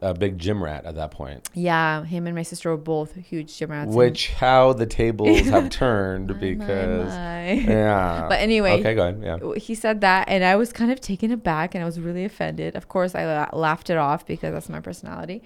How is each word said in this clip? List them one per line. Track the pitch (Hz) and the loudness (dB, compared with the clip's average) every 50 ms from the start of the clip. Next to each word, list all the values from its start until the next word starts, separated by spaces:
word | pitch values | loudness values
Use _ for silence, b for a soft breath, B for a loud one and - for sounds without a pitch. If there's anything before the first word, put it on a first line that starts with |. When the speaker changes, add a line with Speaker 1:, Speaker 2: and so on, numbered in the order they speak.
Speaker 1:
a | 95 95 87 | -4 -4 -2
big | 85 104 98 92 | 0 -2 -2 -2
gym | 85 82 101 104 101 | -2 -2 -2 -2 -2
rat | 85 76 76 67 - | -2 -4 -6 -8 -10
at | 85 78 | -10 -8
that | 78 76 73 | -8 -8 -8
point. | - - 69 67 71 60 - - - | -8 -12 -12 -12 -12 -12 -14 -12 -8
Speaker 2:
Yeah, | 175 175 175 165 160 160 156 156 151 160 | -4 -2 0 0 2 2 0 -2 -4 -6
him | 160 180 170 175 | -8 -6 -6 -6
and | 170 170 | -6 -6
my | 165 165 | -6 -8
sister | - 175 - - 170 | -8 -10 -8 -4 -4
were | 160 | -4
both | 151 156 165 160 151 156 156 - | -4 -4 -4 -4 -4 -4 -6 -12
huge | 180 175 - 180 160 151 - - | -18 -14 -10 -10 -10 -10 -10 -10
gym | - 156 147 | -10 -8 -8
rats. | 151 147 147 | -6 -6 -4
And | 107 110 | 0 4
Speaker 1:
Which, | 120 123 120 - - - - | 6 6 6 4 0 -4 -4
how | - - 127 127 131 131 131 131 131 | 0 2 4 6 8 8 8 8 6
the | 110 113 | 4 0
tables | 110 - - 113 117 110 104 107 107 107 107 | -2 2 0 2 2 2 4 6 6 8 8
Speaker 2:
<laughs> | 104 | 6
Speaker 1:
have | 269 - - 269 262 | 6 4 4 4 2
turned | - - 135 123 110 101 95 92 95 95 95 104 | 0 0 2 4 4 2 2 0 -2 -4 -4 -4
Speaker 2:
My, | 101 | -4
my, | 101 | -2
Speaker 1:
because, | 101 95 92 107 104 101 98 98 92 90 90 90 90 95 | -2 -2 -2 -2 -2 -2 -2 0 0 0 0 0 -2 -4
Speaker 2:
my. | 185 180 175 170 170 170 175 - 196 | -6 -6 -6 -6 -6 -6 -2 0 0
Speaker 1:
yeah. | - - 107 107 107 107 107 104 95 92 87 85 82 80 | 2 2 4 4 4 4 4 4 2 2 2 0 -2 0
Speaker 2:
But | - 190 - | 0 0 0
anyway, | 208 220 226 214 202 185 104 - | 2 2 2 4 4 4 4 4
Speaker 1:
Okay, | 208 214 - | 4 2 2
go | 107 87 | 2 2
ahead, | 87 98 110 107 | 0 0 -4 -4
yeah. | 92 82 | -6 -6
Speaker 2:
w-, | 85 - - - 214 | -4 -4 -6 -6 -6
he | - - 226 | -6 -8 -8
said | 220 - 220 220 202 | -4 -2 -2 0 2
that, | 202 185 185 190 - | 4 4 4 4 2
and | - 196 185 185 | 2 2 2 4
I | 180 196 | 4 4
was | 208 240 233 - | 4 2 -2 -2
kind | - 233 240 | -2 0 0
of | 262 269 | 0 -2
taken | - - 196 - 226 220 | -4 -8 -6 -4 -2 -4
aback, | 247 220 - 180 156 156 165 175 - | -4 -2 -2 -2 -2 0 -2 -4 -4
and | 180 | -6
I | 165 | -6
was | 170 165 170 | -6 -6 -6
really | 165 170 175 180 190 | -8 -6 -6 -6 -6
offended. | 208 - - 165 160 156 160 156 165 - | -6 -6 -6 -6 -6 -4 -6 -8 -6 -8
Of | 165 - - | -10 -12 -4
course, | - 185 180 185 180 | -2 0 0 0 -2
I | 170 165 | -4 -2
la-, | 160 156 151 147 - - | -2 -2 -2 -2 -2 -2
laughed | 156 160 151 160 - - - | 0 0 0 0 -2 -2 -2
it | 170 | 0
off | 160 143 139 151 165 - | 2 2 2 0 -2 -4
because | - 165 - 160 156 160 | -8 -8 -6 -6 -6 -6
that's | 156 - - | -8 -10 -10
my | 156 156 | -12 -12
personality. | 156 180 175 - - - - 160 165 170 190 240 - | -12 -12 -14 -14 -14 -14 -12 -12 -10 -12 -12 -14 -12